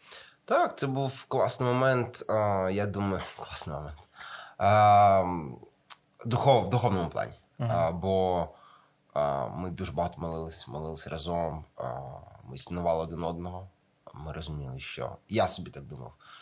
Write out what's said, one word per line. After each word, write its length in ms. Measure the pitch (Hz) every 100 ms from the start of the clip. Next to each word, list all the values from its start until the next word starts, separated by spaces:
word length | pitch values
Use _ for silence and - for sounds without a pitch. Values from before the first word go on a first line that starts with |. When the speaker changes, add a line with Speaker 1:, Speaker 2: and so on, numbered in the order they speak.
| - - - _
Speaker 1:
Так, 340 | - 277 339 -
це 80 | 139
був 380 | 131 135 -
класний 440 | - 131 104 - 123
момент, 560 | 123 131 127 113 - -
а, 420 | 107 104 98 95
я 140 | 98 104
думаю, 360 | 98 101 92 -
<laughs> 60 | -
класний 400 | - - - 71
момент. 220 | 73 76 - - - - - -
А, 680 | 101 107 104 101 101 98 90 87 73 60 - - _ - _ _
духов-, 400 | 120 120 143 123 92
в 20 |
духовному 400 | 120 117 95 85
плані. 220 | - 57 - _ -
Speaker 2:
Мгм. 120 | 117
Speaker 1:
А, 180 | 85 82
бо, 560 | 85 95 95 92 90 85 - - - _ _ _
а, 320 | 71 71 69 58
ми 240 | 60 90
дуже 220 | 85 90
багато 280 | 71 87 -
молились, 480 | 85 80 80 - -
молились 380 | 73 80 78 -
разом, 580 | 82 80 85 82 78 - -
а, 240 | 62 135 - - - -
ми 120 | 57 67
цінували 460 | - 87 85 82
один 220 | 82 82
одного, 440 | 82 85 90 90 95 _ _ _ -
ми 180 | - 78
розуміли, 480 | 76 80 73 67 65
що, 360 | - - 62 - -
я 200 | 107 92
собі 220 | - 71
так 120 | 71
думав, 280 | 67 67 62 - - -